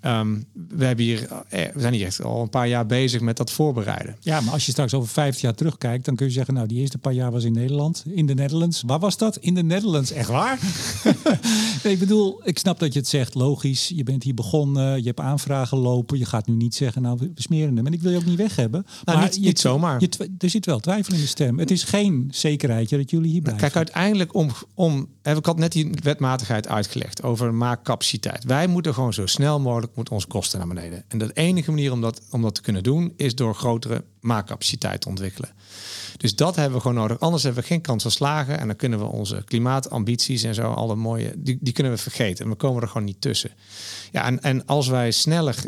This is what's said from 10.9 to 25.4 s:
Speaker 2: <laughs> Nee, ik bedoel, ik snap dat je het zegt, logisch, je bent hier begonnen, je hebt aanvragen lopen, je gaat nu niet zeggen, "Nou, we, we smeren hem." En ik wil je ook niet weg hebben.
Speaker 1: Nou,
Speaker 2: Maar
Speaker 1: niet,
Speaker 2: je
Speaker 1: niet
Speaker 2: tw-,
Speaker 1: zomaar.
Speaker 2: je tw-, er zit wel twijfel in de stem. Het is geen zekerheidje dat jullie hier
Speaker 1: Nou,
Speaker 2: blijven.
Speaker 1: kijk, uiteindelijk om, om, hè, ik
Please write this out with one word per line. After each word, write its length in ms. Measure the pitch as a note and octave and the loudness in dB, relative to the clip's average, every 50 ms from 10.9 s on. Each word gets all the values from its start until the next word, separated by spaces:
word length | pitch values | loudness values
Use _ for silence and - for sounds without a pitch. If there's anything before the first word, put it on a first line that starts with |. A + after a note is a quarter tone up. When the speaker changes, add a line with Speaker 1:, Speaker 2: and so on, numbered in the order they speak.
| - - - | -6 0 2
Speaker 2:
<laughs> 0 | - - - - D#4+ A3 - - A#3 A3 G#3+ G#3+ A3 G#3+ C3+ - | 2 2 4 4 2 2 2 2 2 2 2 2 0 -2 0 2
Nee, 100 | G#3 G3 | 2 2
ik 60 | F3+ | 2
bedoel, 420 | F#3+ F#3+ G#3+ G#3+ G#3 F#3+ G3 - - | 4 4 4 4 4 2 0 -2 -4
ik 140 | - D3+ | -2 -2
snap 220 | - - G3 E3+ - | 0 2 0 2 2
dat 140 | E3+ D3+ B2+ | 0 0 0
je 60 | C#3+ | 0
het 80 | C3 | -2
zegt, 260 | - - D3 B2+ - - | 2 2 0 0 0 0
logisch, 580 | C3 B2 C#3 C#3+ C#3 - C#3 C3+ B2+ - - F3+ | 2 2 2 2 2 0 0 0 0 -2 -2 -2
je 80 | D#3+ C3 | -4 -2
bent 200 | A#2 C3+ C3 A#2 | 0 -2 -2 0
hier 100 | C#3 C3 | -2 -2
begonnen, 640 | A2+ A#2 - - D#3 D3 C#3 C#3 C3+ C3+ C3+ C3+ C3+ | -2 -2 0 2 2 2 2 2 2 2 2 0 0
je 60 | A#2 | 0
hebt 120 | B2 A#2+ - | -2 -2 -2
aanvragen 580 | - C3 C#3+ C#3+ - - C#3+ C3+ C3 B2 - | -2 -2 -2 -2 -2 -2 -2 -2 0 0 0
lopen, 400 | C3+ B2+ B2 B2 B2 A#2+ - C#3+ | 2 2 2 2 2 0 0 -2
je 80 | C3+ B2 | -2 -2
gaat 220 | - - A2+ G#2 | -2 -2 -2 0
nu 60 | - A#2 | 0 0
niet 200 | A2+ A#2 A#2 - | 2 2 0 0
zeggen, 260 | - C#3 B2 A2 C3+ | 0 -2 -2 0 0
"Nou, 160 | B2+ A#2+ B2 A#2+ | 0 0 0 -2
we, 120 | B2+ F3+ E3 | -4 -6 -6
we 60 | - | -8
smeren 340 | - - E3 D#3 D#3 D3 B2+ | -4 -2 0 0 2 2 2
hem." 100 | A2+ A#2 | 0 0
En 80 | C#3+ E3 | 0 -2
ik 80 | E3+ | 0
wil 100 | E3 F3+ | 0 0
je 60 | F3+ | 2
ook 80 | F3 E3+ | 2 2
niet 120 | E3+ F3 | 2 2
weg 180 | E3+ G#3 A3 - | 2 0 0 2
hebben. 300 | - B2 A2+ A#2 F3 G3 - - - - | 0 0 0 0 -4 -4 -6 -14 -8 -2
Speaker 1:
Nou, 120 | - E3 | 2 4
Speaker 2:
Maar 80 | D#3+ F#3+ | 6 6
Speaker 1:
niet, 80 | G3 F#3+ | 4 2
Speaker 2:
je 60 | G3 | 4
Speaker 1:
niet 140 | G3 F#3 F#3 | 4 4 4
Speaker 2:
tw-, 60 | - | 4
Speaker 1:
zomaar. 380 | - C3+ B2+ C#3+ E3+ E3+ C#3 B2 | 4 4 4 4 2 2 4 4
Speaker 2:
je 80 | F#3 F3 | 2 2
tw-, 120 | - - D3 D#3+ F#3+ | 2 -2 -6 -8 -6
er 120 | F3+ - F3+ | -2 0 0
zit 160 | - A3+ F#3 | 0 0 0
wel 140 | - D3+ A2+ | 2 0 0
twijfel 340 | - F3 F#3+ G#3+ G3 - F#3+ | 2 0 0 0 2 0 2
in 60 | E3 | 2
de 80 | D3 | 2
stem. 320 | C3+ - - D3+ B2+ A#2+ D#3+ | 0 0 0 2 2 2 2
Het 120 | E3 - | 2 2
is 120 | F#3+ E3+ - | 2 2 2
geen 440 | - - G3+ G#3 G3+ E3+ B2+ B2+ C3+ | 2 2 4 4 4 4 2 0 -2
zekerheidje 680 | C#3 - - D#3 D3 C#3+ - C3 A#2 A2+ A2+ G#2+ D3 | -4 0 0 0 2 2 2 2 2 2 2 2 2
dat 120 | C#3+ C#3 B2 | 0 0 2
jullie 220 | - E3 D#3+ E3 | 2 2 2 2
hier 100 | D#3+ F3+ | 2 2
Speaker 1:
Nou, 140 | D#3 B2+ A2 | 0 0 0
Speaker 2:
blijven. 160 | G#2 - D3 | 2 0 2
Speaker 1:
kijk, 40 | - | 2
uiteindelijk 580 | E3+ D#3+ D#3+ - D#3+ F3 G3+ G#3+ G3+ F3+ D#3+ - | 0 0 0 0 0 2 2 4 2 0 0 2
om, 160 | G3+ D#3+ D3 A#2 - - _ _ | 0 0 0 0 -6 -12 _ _
om, 340 | - F#3 E3 D3 C#3 C#3 - - _ | 2 2 4 4 2 -2 -6 -10 _
hè, 140 | _ D3 D3+ | _ 0 0
ik 100 | D#3 | 2